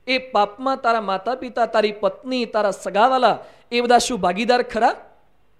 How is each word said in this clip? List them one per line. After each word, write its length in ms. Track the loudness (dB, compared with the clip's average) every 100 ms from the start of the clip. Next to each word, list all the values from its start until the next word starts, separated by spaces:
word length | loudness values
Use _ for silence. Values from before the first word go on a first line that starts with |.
| -4
એ 120 | -4
પાપમાં 580 | 0 0 0 -2 -4 -2
તારા 240 | 0 0
માતા 340 | 0 -4 -4
પિતા, 320 | -6 -6 -2 0
તારી 260 | 2 0
પત્ની, 520 | 0 -4 -4 -6 -4
તારા 260 | -2 0 0
સગાવાલા, 680 | -2 -4 2 2 4 2 0 -6 -20 -6
એ 80 | -2
બધા 180 | 4 4
શું 220 | 2 -2
ભાગીદાર 420 | -2 0 0 0
ખરા? 320 | 0 0 0 0 -8 _ _ _ _ _